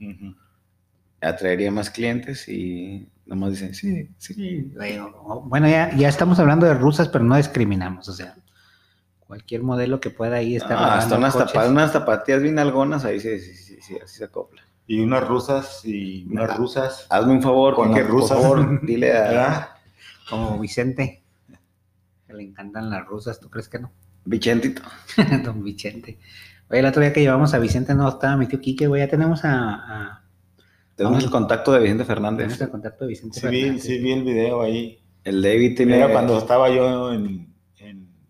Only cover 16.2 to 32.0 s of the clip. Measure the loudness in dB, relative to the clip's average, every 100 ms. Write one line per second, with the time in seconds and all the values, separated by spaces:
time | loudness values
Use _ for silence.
16.2 | -10 -6 -4 -4 -4 -4 -6 -8 -2 0
17.2 | 4 4 4 4 4 4 2 2 4 2
18.2 | 4 4 4 4 2 0 -2 0 2 2
19.2 | 2 2 2 -2 -6 -18 _ _ -20 -20
20.2 | -10 -6 -4 -4 -6 -4 -4 -4 -6 -8
21.2 | _ _ _ _ _ _ _ _ _ _
22.2 | _ -18 -18 -18 -14 -12 -8 -8 -10 -12
23.2 | -10 -12 -14 -16 -12 -14 -14 -20 _ _
24.2 | -6 -2 0 0 0 -6 -14 -20 -4 0
25.2 | 2 2 -2 -6 -10 -10 -12 -14 -18 -20
26.2 | -20 -20 -20 _ _ 2 2 4 2 4
27.2 | 4 4 2 2 0 0 0 2 0 0
28.2 | -2 0 -2 -4 -6 -2 0 2 0 0
29.2 | 0 0 0 0 -2 -6 -12 -14 -14 -16
30.2 | _ _ _ _ _ _ _ -2 2 2
31.2 | 2 0 0 0 4 4 4 2